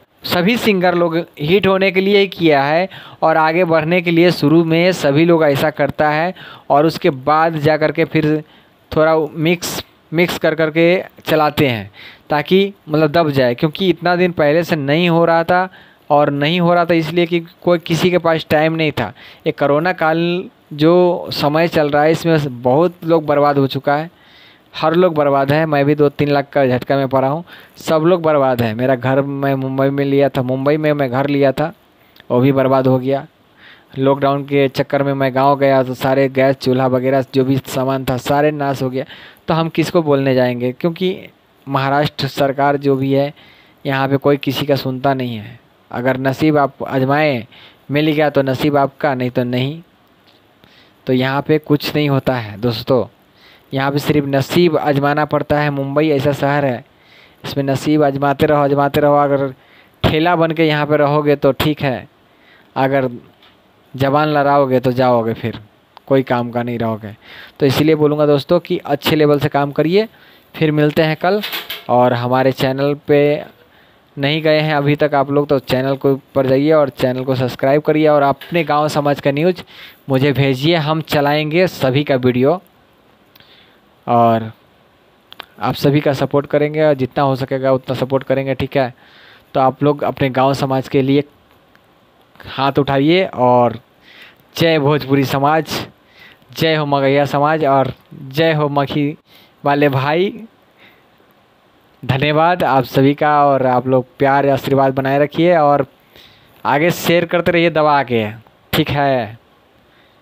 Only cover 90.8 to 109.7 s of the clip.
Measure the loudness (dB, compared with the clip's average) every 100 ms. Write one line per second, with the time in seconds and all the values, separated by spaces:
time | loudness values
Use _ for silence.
90.8 | -2 -2 2 0 -2 _ _ _ _ _
91.8 | _ _ _ _ _ _ -16 -4 -2 0
92.8 | 0 0 2 2 0 0 2 4 2 -2
93.8 | _ _ _ -20 -20 _ _ -2 0 2
94.8 | 2 0 0 0 0 0 0 0 -2 -8
95.8 | -12 _ _ _ -20 -20 _ -4 -2 0
96.8 | 0 0 2 2 0 0 0 0 2 2
97.8 | 0 -4 _ -20 -12 -2 0 2 0 -2
98.8 | -2 -2 -4 -6 _ -20 _ _ -2 2
99.8 | 2 0 -2 -2 -2 -4 -18 _ _ _
100.8 | -20 _ _ _ _ _ _ _ _ _
101.8 | _ _ -4 -2 0 2 2 2 0 0
102.8 | 0 2 2 2 2 2 2 2 2 0
103.8 | 2 0 -2 -2 0 2 2 0 0 0
104.8 | 2 0 -2 0 0 0 2 2 2 2
105.8 | -2 _ _ -20 -20 _ _ _ -2 0
106.8 | 0 -2 0 0 0 -2 0 2 2 2
107.8 | 2 2 0 -2 -2 -8 -20 _ -8 -4
108.8 | -2 -2 0 -2 -4 -10 _ _ _